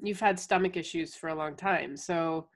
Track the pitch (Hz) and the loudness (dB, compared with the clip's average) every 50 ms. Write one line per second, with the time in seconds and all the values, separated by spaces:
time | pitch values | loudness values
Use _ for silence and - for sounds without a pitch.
0 | - 208 202 185 220 202 190 180 - - 196 180 190 185 180 175 160 - - 165 | -4 -4 -2 4 4 4 4 4 2 2 4 4 4 2 0 -2 -6 -4 -4 -4
1 | 160 156 - - - 160 156 156 156 151 147 - 180 196 185 156 143 135 143 139 | -4 -4 -6 -8 -6 -4 -4 -2 -4 -4 -6 -4 0 2 2 2 0 -2 -6 -10
2 | - - 180 165 165 165 160 160 160 - _ | -4 -2 0 0 0 0 0 -2 -4 -8 _